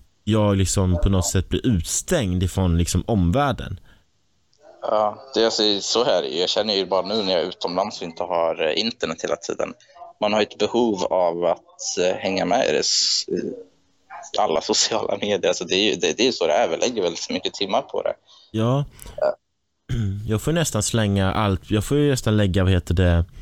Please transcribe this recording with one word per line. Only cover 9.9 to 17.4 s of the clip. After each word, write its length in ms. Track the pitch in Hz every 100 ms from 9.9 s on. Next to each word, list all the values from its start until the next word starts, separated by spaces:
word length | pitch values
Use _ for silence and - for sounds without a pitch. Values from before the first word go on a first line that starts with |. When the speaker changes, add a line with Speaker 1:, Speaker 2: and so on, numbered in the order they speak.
| - - -
Speaker 2:
Man 120 | 104
har 60 | 107
ju 40 |
ett 140 | 104 -
behov 460 | 104 117 120 98
av 420 | 90 92 87 85 87
att, 520 | 85 - - - -
eh, 160 | 90 -
hänga 300 | 98 92 87
med 240 | 123 -
i 20 |
det 80 | 73
s-, 460 | - - - - - 90 - - - _ _ _ _ - -
i 40 | -
alla 240 | 104 78
sociala 560 | - 107 - 110 - 101
medier. 260 | 104 98 95
Alltså 180 | 90 87
det 100 | 92
är 80 | 104
ju, 60 | -
det, 220 | 82 80
det 60 |
är 20 | 127
ju 60 |
så 160 | - 82
det 60 |
är. 140 | 82 107
Vi 80 | 80
lägger 240 | 107 120
väldigt 280 | 87 85 -
mycket 240 | 92